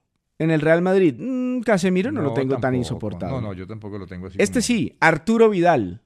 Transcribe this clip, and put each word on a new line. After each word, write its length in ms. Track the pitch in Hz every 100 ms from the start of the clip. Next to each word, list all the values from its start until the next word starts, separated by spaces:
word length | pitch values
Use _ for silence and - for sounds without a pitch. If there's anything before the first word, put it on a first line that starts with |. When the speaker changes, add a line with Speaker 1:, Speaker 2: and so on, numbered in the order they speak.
| _ _ _ -
Speaker 1:
en 120 | 160
el 80 | 160
Real 220 | 156 165
Madrid. 320 | 185 196 180 117
Mm, 440 | 233 254 254 254
Casemiro 500 | 226 196 185 185 220
no 80 | 294
lo 80 | 143
Speaker 2:
No, 60 |
Speaker 1:
tengo 180 | 120 131
tan 60 | 131
Speaker 2:
tampoco. 180 | 127 127
Speaker 1:
insoportable. 560 | 120 110 107 87 90
Speaker 2:
No, 60 | 131
no, 120 | 107
yo 120 | 92 95
tampoco 320 | 107 104 101
lo 80 | 90
tengo 200 | 90 92
así 80 | 92
Speaker 1:
Este 160 | 196 233
Speaker 2:
como 20 | 220
Speaker 1:
sí, 300 | 233 113 -
Arturo 480 | 160 156 - 226 226
Vidal. 520 | 196 175 151 92 -